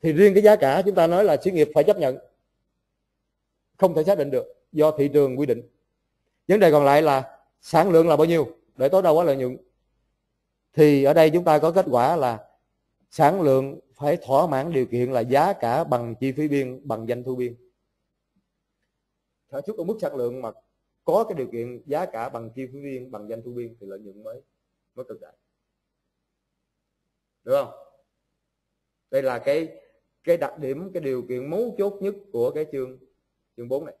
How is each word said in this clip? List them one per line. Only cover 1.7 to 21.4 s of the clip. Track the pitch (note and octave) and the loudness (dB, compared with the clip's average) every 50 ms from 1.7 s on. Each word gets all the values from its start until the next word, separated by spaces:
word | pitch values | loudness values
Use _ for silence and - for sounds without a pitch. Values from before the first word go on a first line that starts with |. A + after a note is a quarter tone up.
| - | 4
phải | D#3+ D3 | 2 4
chấp | D#3 G#3 F3 | 4 2 2
nhận, | E3 C3 C3 C#3 - _ _ _ _ _ _ _ _ _ _ _ _ _ _ _ _ _ _ _ _ _ _ _ _ _ _ _ _ _ _ _ | 0 -2 -2 -4 -10 _ _ _ _ _ _ _ _ _ _ _ _ _ _ _ _ _ _ _ _ _ _ _ _ _ _ _ _ _ _ _
không | - F#3 E3+ | 0 0 2
thể | D#3+ D#3 | 0 0
xác | F3 G3+ F3 | 0 0 0
định | C#3+ C#3 | 0 -2
được | C3+ B2+ B2 - - _ _ _ | -2 -4 -6 -6 -16 _ _ _
do | - D#3 D3+ D#3 | 0 2 2 2
thị | D#3 C#3+ C#3 C#3+ C#3+ | 2 2 -2 2 4
trường | D3 C#3+ C3+ B2+ B2+ | 2 2 2 0 -4
quy | D3 | -2
định. | C#3 A#2+ A#2 A#2+ _ _ _ _ _ _ _ _ _ _ _ _ _ _ _ _ - | -2 -4 -4 -6 _ _ _ _ _ _ _ _ _ _ _ _ _ _ _ _ 0
Vấn | F3+ A3 | 2 4
đề | G3 E3+ | 6 6
còn | D3 D3+ C#3+ | 6 6 6
lại | C#3 C#3+ D3 | 6 4 4
là | D#3 D#3 C#3 C3+ B2+ - - _ _ _ _ _ | 4 4 2 0 -2 -6 -16 _ _ _ _ _
sản | _ - - E3 E3 G3+ | _ 0 2 2 2 6
lượng | F3 D#3+ E3 E3+ | 4 4 4 4
là | D#3 C#3 | 4 2
bao | D#3 | 2
nhiêu | E3 E3+ D#3+ C#3+ A#2 - _ _ _ _ | 2 2 0 -2 -4 -8 _ _ _ _
để | - B2 C#3+ | -2 -2 2
tối | F3 F#3+ | 2 2
đa | F#3+ F3 | 4 4
hóa | D3+ D#3+ F3 | 4 4 4
lợi | E3 C#3 | 2 0
nhuận. | C3+ C3 B2+ B2+ - _ _ _ _ _ _ _ _ _ _ _ _ _ _ _ _ _ _ _ _ _ _ _ | -2 -2 -6 -8 -10 _ _ _ _ _ _ _ _ _ _ _ _ _ _ _ _ _ _ _ _ _ _ _
Thì | - D#3 D3+ D3 C#3 C3+ | 4 6 6 6 4 4
ở | C#3 D3+ | 4 4
đây | E3 D#3+ D#3+ | 6 4 4
chúng | D#3 F3 F3 | 4 2 2
ta | F3+ D#3 D3+ | 2 2 2
có | C#3+ D#3+ | 2 2
kết | E3 F#3+ F#3 D#3+ | 0 0 0 0
quả | B2 B2 A#2+ C3+ E3+ | 0 0 2 2 0
là | E3+ C#3 B2 A2+ G#2+ - _ _ _ _ _ _ _ _ _ _ _ _ _ | 0 -2 -2 -4 -6 -10 _ _ _ _ _ _ _ _ _ _ _ _ _
sản | _ - D#3 C#3+ E3+ G3 | _ 2 2 2 4 2
lượng | F3 C#3+ C3+ C3 C3+ C3+ D#3 - _ _ _ | 2 2 2 2 0 -2 -10 -16 _ _ _
phải | _ C#3 D3 D#3 F3 | _ -4 -4 -4 -4
thỏa | - - C3+ C#3 E3 F3 | -4 0 0 2 2 2
mãn | C#3+ C3 C#3 E3+ | -2 -4 -4 -4
điều | E3+ C#3 B2+ | -4 -4 -4
kiện | - - A#2+ B2 B2 | -4 -4 -4 -4 -2
là | C3+ B2 | -2 -4
giá | A2+ B2 B2 C#3 D#3 F#3 G3+ | -2 0 2 2 2 2 -2
cả | - - A#2 A#2+ C#3+ E3 | -2 -4 -2 -2 -2 -2
bằng | C#3+ B2+ A#2+ A#2+ A#2 A2+ A2+ | -2 -4 -4 -4 -6 -10 -6
chi | - C3+ | -6 -6
phí | C3 C#3 D3+ D#3 | -4 -4 -4 -2
biên | C#3+ C#3 C3+ B2+ B2+ C3 - C#3+ | -2 -2 -2 -4 -8 -16 -10 -10
bằng | A2+ A2 A2+ A2+ | -10 -8 -6 -6
doanh | A#2+ B2 B2 | -8 -8 -6
thu | B2+ B2+ | -10 -8
biên. | B2 B2+ A#2+ A#2 A#2 _ _ _ _ _ _ _ _ _ _ _ _ _ _ _ _ _ _ _ _ _ _ _ _ _ _ _ _ _ _ _ _ _ _ _ _ _ _ | -6 -6 -8 -8 -14 _ _ _ _ _ _ _ _ _ _ _ _ _ _ _ _ _ _ _ _ _ _ _ _ _ _ _ _ _ _ _ _ _ _ _ _ _ _
Sản | - C3+ C#3+ | -14 -14 -12
xuất | - G#3+ - | -12 -10 -10
ở | E3+ | -8
mức | F3 A3+ A3 | -8 -8 -6
sản | - D3 - | -6 -8 -6
lượng | C3+ B2 A#2+ B2 C3 | -6 -6 -6 -6 -8
mà | B2+ A2+ G#2+ _ _ _ _ _ _ _ _ _ _ | -12 -12 -14 _ _ _ _ _ _ _ _ _ _
có | - E3 G3 A3+ | 0 0 0 0
cái | A3 G3+ | -2 -6
điều | D#3 | -8